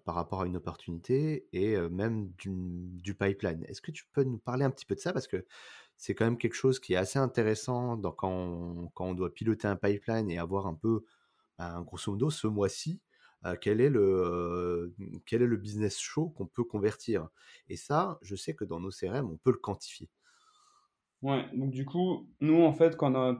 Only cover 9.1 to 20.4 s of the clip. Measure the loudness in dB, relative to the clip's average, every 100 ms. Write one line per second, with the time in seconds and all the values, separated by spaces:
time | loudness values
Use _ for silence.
9.1 | -2 -2 -2 0 2 0 0 0 0 0
10.1 | -2 0 -2 -2 -2 -4 -2 0 0 -2
11.1 | _ _ _ _ -12 -10 -8 -10 -8 -6
12.1 | 0 0 0 0 2 0 0 -6 -8 _
13.1 | _ -20 _ -6 -2 2 4 6 6 6
14.1 | 4 2 0 -2 -2 -2 -2 -4 -10 -14
15.1 | -14 -4 2 2 2 -2 -2 -2 -2 -6
16.1 | -4 -4 -4 -10 -4 -4 0 0 -2 -2
17.1 | -2 -2 _ -20 -20 -14 -14 -2 0 0
18.1 | -4 -10 -10 -8 -8 -6 -6 -6 -6 -4
19.1 | -4 -4 0 2 2 0 -6 -8 -16 -18
20.1 | _ _ _